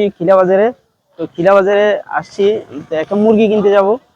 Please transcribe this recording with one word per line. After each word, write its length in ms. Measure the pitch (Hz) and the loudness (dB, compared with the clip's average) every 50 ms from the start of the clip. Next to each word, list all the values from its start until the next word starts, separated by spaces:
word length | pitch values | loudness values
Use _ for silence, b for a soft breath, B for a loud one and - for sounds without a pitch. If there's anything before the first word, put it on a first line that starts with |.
| 208 202 | -4 -4
খিলা 260 | - - 175 180 196 | -4 -4 0 2 2
বাজারে। 360 | 190 185 180 190 190 214 240 247 - _ _ _ _ _ _ _ | 2 2 2 2 2 0 0 -2 -6 _ _ _ _ _ _ _
তো 40 | - 165 151 _ | -12 -12 -10 _
খিলা 160 | 170 165 190 196 | -2 0 2 2
বাজারে 320 | 196 185 196 208 202 208 208 202 - - | 2 2 2 0 0 0 0 -2 -4 -6
আসছি, 400 | - - 147 170 - - - 196 202 220 208 - - - 143 160 - | -8 -8 -8 -8 -8 -4 -2 -2 0 -2 -2 -6 -12 -16 -16 -12 -8
তো 60 | 160 | -6
একটা 200 | 156 156 - 196 | -6 -6 -4 -2
মুরগি 320 | 208 208 226 220 208 226 | 0 0 2 2 2 0
কিনতে 220 | 202 214 214 190 202 | 0 0 0 0 2
যাব। 160 | 202 202 196 196 226 269 - _ _ | 2 2 2 0 -2 -4 -6 _ _